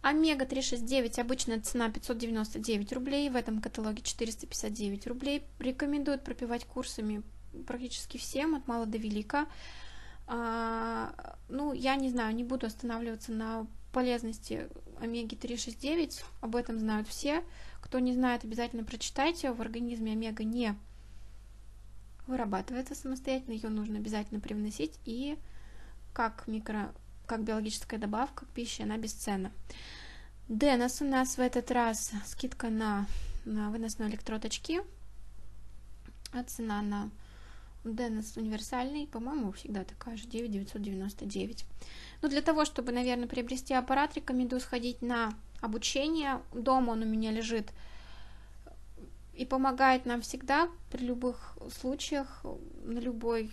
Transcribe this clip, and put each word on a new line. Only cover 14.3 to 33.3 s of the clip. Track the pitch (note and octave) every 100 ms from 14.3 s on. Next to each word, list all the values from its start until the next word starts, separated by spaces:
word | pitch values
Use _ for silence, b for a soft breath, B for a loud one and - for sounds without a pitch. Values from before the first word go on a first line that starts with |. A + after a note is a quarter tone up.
| A3 - - - - - -
омеги | A#3 A#3 A3+
три | A3+ A#3+ A#3+
шесть | - A3
девять, | C4+ E4 D#4 - - -
об | A3+ A#3+
этом | B3 A3+
знают | A3 G#3+ G#3+
все. | - C#4+ D#4 E4 B B B
Кто | - B3+
не | B3+
знает, | B3 B3+ A#3+
обязательно | A3+ A3 A#3+ A#3+
прочитайте. | A3 A3 - - C#4+ E4+ C#4
В | A#3
организме | A3 A3+ A#3+ A#3 A3
омега | A3 A3+ A3
не | A3 A#3 A3+ G3+ - b b b b b b b - - - - - - -
вырабатывается | B3+ A3 F#3+ - B3+ C4
самостоятельно, | C#4+ C4+ C4 - C4 B3+
ее | A3 A3
нужно | G#3+ G#3+ G#3+
обязательно | G#3+ G#3+ G#3 G#3+
привносить, | - G#3 G#3+ G#3+ D#4 -
и | - A#3 C#4 D4+ B B B B B B -
как | - A3+ A3 -
микро-, | A3 A3 G#3+ G#3 - - - -
как | A3+
биологическая | A3 A3 G#3+ G#3+ - A3+
добавка | G#3+ G#3+ C4+ -
к | -
пище | - A#3+ -
она | G#3+ G#3+
бесценна. | A3 - - G3 F#3+ - - B B B B B B - -
Денос | A3 C#4+ B3 B3 -
у |
нас | C#4+ C4 B3+ -
в |
этот | B3 B3 A#3+
раз | B3 A#3 A3 - G#3 -
скидка | - B3+ - A#3
на, | A3 A3 G3+ G#3 B B